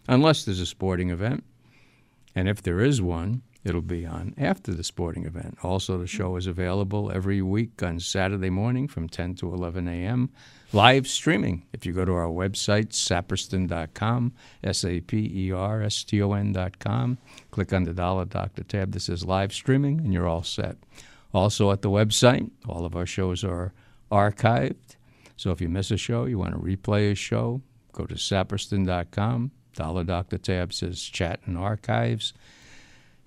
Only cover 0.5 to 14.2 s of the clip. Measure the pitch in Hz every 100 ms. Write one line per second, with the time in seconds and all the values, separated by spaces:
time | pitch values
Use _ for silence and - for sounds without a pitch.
0.5 | 92 90 - 95 90 90 87 110 143 -
1.5 | _ _ - _ _ _ _ _ 92 92
2.5 | 107 90 87 127 131 87 82 92 123 -
3.5 | _ - 85 87 85 85 82 92 - 151
4.5 | 196 - 82 85 - 85 82 80 82 82
5.5 | - 90 95 - 92 90 - 92 90 92
6.5 | 87 90 95 98 104 101 92 95 98 92
7.5 | 104 113 - 92 85 - 98 95 98 92
8.5 | 92 113 127 147 - 82 - 87 90 90
9.5 | 90 87 92 87 87 95 123 127 - -
10.5 | - - 107 117 135 131 - 151 196 -
11.5 | 85 - - - 90 90 87 85 82 98
12.5 | 101 - 104 107 - - 90 - 95 -
13.5 | 95 90 85 78 - 107 123